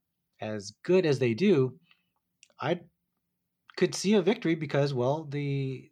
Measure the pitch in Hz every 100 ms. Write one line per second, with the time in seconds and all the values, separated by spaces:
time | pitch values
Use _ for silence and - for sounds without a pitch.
0 | _ _ _ _ 110 107 98 - - 185
1 | 165 127 123 110 202 156 127 - _ _
2 | _ _ _ _ _ - 131 175 - _
3 | _ _ _ _ _ _ _ - 180 -
4 | 185 214 175 233 165 165 151 143 143 131
5 | 123 151 156 143 143 139 135 127 -